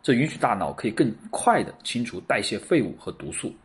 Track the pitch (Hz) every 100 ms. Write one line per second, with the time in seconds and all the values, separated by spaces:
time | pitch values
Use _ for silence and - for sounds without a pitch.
0 | - 120 151 - 131 101 78 - 113 104
1 | 135 - - - - 208 101 - - 240
2 | 240 180 - 123 101 104 - 170 98 85
3 | - - 73 - 101 -